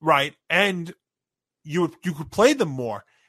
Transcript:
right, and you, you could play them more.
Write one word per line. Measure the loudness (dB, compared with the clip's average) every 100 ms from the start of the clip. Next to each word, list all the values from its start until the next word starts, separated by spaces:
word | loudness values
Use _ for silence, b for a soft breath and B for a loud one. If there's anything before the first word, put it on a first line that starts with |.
right, | 2 2 2 -6 -2
and | 0 0 -2 -8 -14 _ _ _ _ _ _
you, | -6 -2 -2 -4
you | -8
could | -8 -4
play | 2 4
them | 4 -2
more. | -4 -6 -8 -14 _